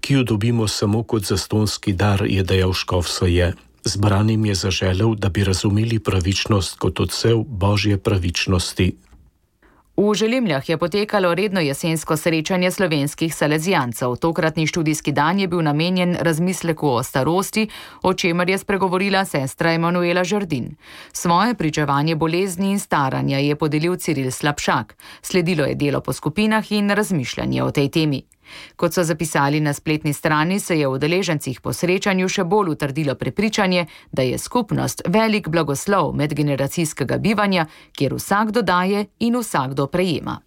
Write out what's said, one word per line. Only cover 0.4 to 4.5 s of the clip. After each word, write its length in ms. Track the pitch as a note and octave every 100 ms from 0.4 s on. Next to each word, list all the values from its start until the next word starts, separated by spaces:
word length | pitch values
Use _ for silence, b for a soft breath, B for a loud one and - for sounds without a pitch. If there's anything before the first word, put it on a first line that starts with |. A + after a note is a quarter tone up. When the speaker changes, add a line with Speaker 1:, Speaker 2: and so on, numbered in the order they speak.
| A2+ A#2 G#2+
Speaker 1:
samo 340 | - G#2 A2+
kot 200 | A2 A2+
zastonski 680 | F#2+ G2 - G#2+ G#2+ - -
dar, 340 | F2+ G2+ G2 G2+
je 160 | F#2+
dejal 300 | F#2 F#2+ F#2
škof 340 | F#2 - F2+ E2+
Saje. 460 | - F#2 F2 F2 F#2 - _
Zbranim 600 | - G#2 G2+ G2 G#2+ A2
je 100 | G#2+